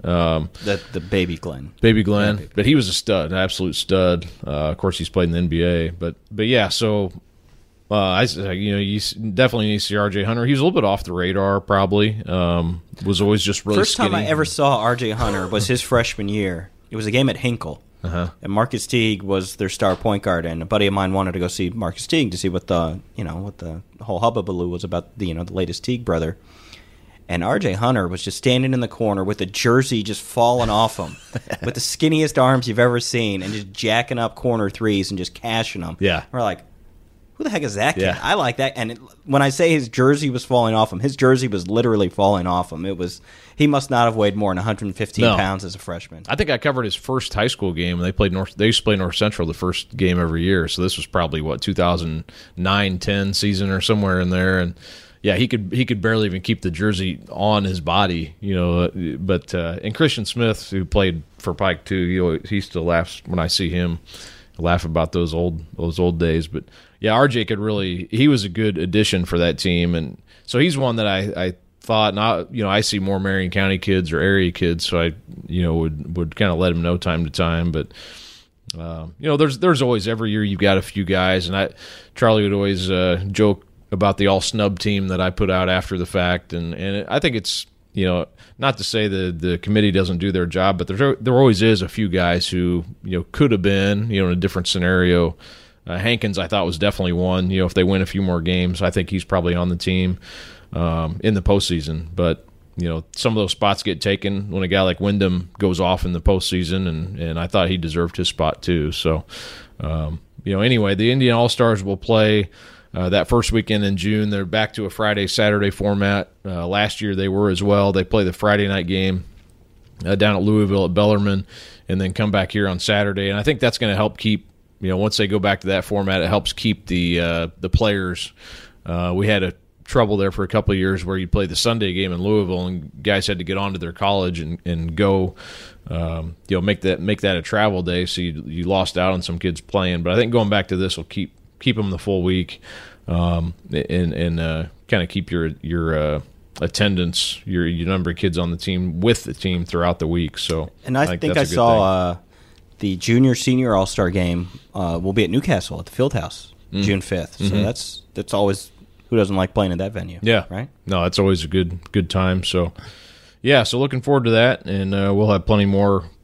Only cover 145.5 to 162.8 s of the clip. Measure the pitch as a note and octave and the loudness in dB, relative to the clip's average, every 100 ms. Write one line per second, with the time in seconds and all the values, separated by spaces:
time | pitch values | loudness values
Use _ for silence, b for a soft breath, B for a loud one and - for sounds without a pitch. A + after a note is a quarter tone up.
145.5 | - D#2 E2+ E2 D#2 D2+ D2 - - - | -4 -4 -2 0 0 0 -2 -6 -20 -18
146.5 | - E2+ - G#2 F#2 F2 F2 - - G#2+ | -4 -4 0 0 2 0 -2 -4 -6 -4
147.5 | F2+ E2+ E2+ F2 F#2+ F2 E2+ G2 E2+ E2+ | 0 0 0 0 0 -2 -2 -2 0 -2
148.5 | E2+ - F2+ F2+ E2 A2 A2+ - - F#2+ | -4 -4 -2 -2 0 2 0 -2 -6 -2
149.5 | F2 E2+ E2+ F2 F2 D#2+ F2 D#2 - - | -2 -2 0 0 0 0 0 -2 -4 -4
150.5 | D#2+ D#2 - - C3 D#3 F3 F#3+ E3+ C#3 | -4 -6 -10 -4 0 0 0 0 0 0
151.5 | A2+ A#2+ A2 F#2+ F#2 F2+ F2 - b b | 2 4 6 4 2 0 -4 -12 b b
152.5 | b - - G#2 F2+ - A#2+ C3 A#2 - | b -20 -6 -4 -2 2 6 6 4 2
153.5 | B2+ B2+ G2 F#2+ - F2+ F#2+ F2 F2 F2+ | 2 4 2 2 0 0 2 0 -2 -4
154.5 | - _ G2 F2 E2+ F#2 G2+ F2 A#2+ F#3 | -12 _ -6 -4 -2 0 2 2 2 0
155.5 | G#2+ - - - - C#3 B2 D#2+ - - | -2 -2 -10 -10 -2 -2 -2 -6 -12 -20
156.5 | - - F#2+ G2+ G2 - F#2 D#2 - G2 | -20 -10 -2 0 0 -2 -4 -6 -4 -2
157.5 | G2+ G#2 B2 - - _ - G2+ G2+ G2+ | 0 0 -2 -10 -14 _ -10 -4 0 0
158.5 | G2 - - - _ - A#2 G2 F#2+ F#2 | 0 -6 -20 -20 _ 0 2 2 2 0
159.5 | A2+ F#2+ F2 F#2+ G#2+ F2 E2+ A2 A2 - | 2 0 0 -4 -6 -10 -4 2 2 0
160.5 | F#2+ C3+ _ - F#2 F2 G2+ G2 F2+ D#2 | -8 -10 _ -4 0 0 2 2 2 0
161.5 | F#2 F2 F2 - G#2 E2+ F#2+ F#2 F#2 F2 | 0 0 -4 -2 -2 0 0 2 0 0
162.5 | F2+ E2+ - | 0 -2 -4